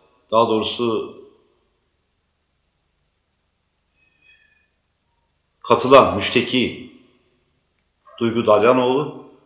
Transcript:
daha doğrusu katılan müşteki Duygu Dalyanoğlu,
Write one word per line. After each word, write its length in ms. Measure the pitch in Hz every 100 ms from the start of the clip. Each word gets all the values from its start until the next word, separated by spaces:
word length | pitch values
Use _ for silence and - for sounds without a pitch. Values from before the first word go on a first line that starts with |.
| _ _ _
daha 160 | 110 113
doğrusu 720 | 110 101 - 120 107 - - - _ _ _ _ _ _ _ _ _ _ _ _ _ _ _ _ _ _ _ _ _ _ _ _ _ _ 855 855 855 855 855 855 855 _ _ _ _ _ _ _ _ _ _
katılan 520 | - 117 127 135 101 95
müşteki 800 | - 127 - 131 110 - - - _ _ _ _ _ _ _ _ _ _ - -
Duygu 260 | 117 117 104
Dalyanoğlu, 840 | 104 113 127 127 135 151 - - -